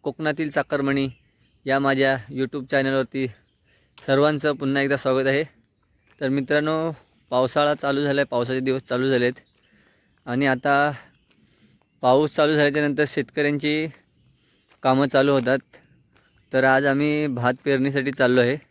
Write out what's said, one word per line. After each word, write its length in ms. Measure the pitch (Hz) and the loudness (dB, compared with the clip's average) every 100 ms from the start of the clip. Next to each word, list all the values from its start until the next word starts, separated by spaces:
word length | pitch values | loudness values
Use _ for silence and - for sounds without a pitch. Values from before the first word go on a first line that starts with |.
कोकणातील 480 | 151 135 156 147 156 | -8 -4 -4 -4 -4
चाकरमणी 580 | 147 135 147 139 139 135 - _ _ _ _ 135 | -4 -4 -4 -2 -2 -4 -8 _ _ _ _ -4
या 120 | 135 | 0
माझ्या 400 | 139 135 135 131 107 | 0 2 2 0 -6
YouTube 300 | 139 131 147 | -6 -6 -6
चॅनलवरती 640 | 127 139 135 135 127 135 127 - _ _ _ _ _ - - | -2 -2 0 -2 -2 -4 -6 -8 _ _ _ _ _ -14 0
सर्वांचं 460 | 139 147 151 147 | 2 2 2 -2
पुन्हा 300 | 139 139 139 | -2 -2 0
एकदा 140 | 139 139 | 0 0
स्वागत 300 | 135 131 135 | 0 0 0
आहे. 180 | 139 156 _ _ _ _ _ _ _ | -2 -4 _ _ _ _ _ _ _
तर 80 | 135 | -2
मित्रांनो, 640 | 139 131 147 151 160 165 151 _ _ _ | -2 0 0 0 -2 -4 -8 _ _ _
पावसाळा 440 | 127 127 147 147 | 0 0 2 0
चालू 260 | 147 139 139 | 0 -2 -2
झाला 200 | 147 139 | 0 0
आहे, 40 | |
पावसाचे 360 | 139 123 120 131 | 0 -2 -2 -2
दिवस 220 | 131 131 | -2 -4
चालू 240 | - 123 131 | -2 -2 0
झालेत 260 | 127 123 127 _ _ _ _ _ _ _ _ - | 2 0 -2 _ _ _ _ _ _ _ _ -6
आणि 200 | 123 139 | -2 0
आता 460 | 127 143 143 147 139 - _ _ _ _ _ _ _ _ _ | 0 2 2 0 -4 -16 _ _ _ _ _ _ _ _ _
पाऊस 300 | 127 135 151 | 2 4 2
चालू 220 | - 151 | 0 2
झाल्याच्यानंतर 520 | 151 147 147 147 143 147 | 2 2 2 -2 0 -2
शेतकऱ्यांची 800 | - - - 147 147 147 151 156 - _ _ _ _ _ _ _ _ | -2 -4 -2 -2 -2 -2 -2 -6 -12 _ _ _ _ _ _ _ _
कामं 260 | 131 131 139 | 0 2 2
चालू 240 | 135 139 | 2 2
होतात. 260 | 139 123 135 _ - _ _ _ _ _ _ _ | 2 0 -2 _ -20 _ _ _ _ _ _ _
तर 120 | 131 | 0
आज 220 | 131 131 139 | 4 4 2
आम्ही 400 | 135 151 151 151 | 0 0 -2 -2
भात 280 | 123 120 127 | -2 -2 -2
पेरणीसाठी 460 | 143 135 139 139 135 | -2 0 0 -2 -4
चाललो 300 | 135 127 127 | 0 2 4
आहे. 160 | 120 147 _ | 2 -2 _